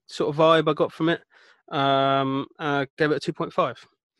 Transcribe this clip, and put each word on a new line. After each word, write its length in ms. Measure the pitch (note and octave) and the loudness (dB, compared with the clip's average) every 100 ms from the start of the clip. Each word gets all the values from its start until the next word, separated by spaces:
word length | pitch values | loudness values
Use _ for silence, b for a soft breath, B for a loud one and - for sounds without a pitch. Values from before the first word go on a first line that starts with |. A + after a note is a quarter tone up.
| - | -6
sort 220 | - D3+ | -6 -2
of 80 | D3 | 2
vibe 320 | D#3+ D#3+ D#3 | 4 4 2
I 60 | |
got 180 | D3 E3 | 0 -2
from 160 | - E3 | -2 -2
it. 140 | E3+ _ b b b b | -2 _ b b b b
Um, 760 | D3+ C#3 C3+ C3+ C3+ C3+ C3+ - - | -2 2 2 2 2 0 -4 -8 -8
uh, 260 | D#3 C#3+ C3+ - | -4 -4 -4 -2
gave 120 | D#3 | -2
it 60 | C#3+ | -2
a 40 | |
two 120 | - | -4
point 220 | D#3 D#3+ | -6 -6
five. 320 | - D3+ A#2 - _ _ | -2 -4 -4 -18 _ _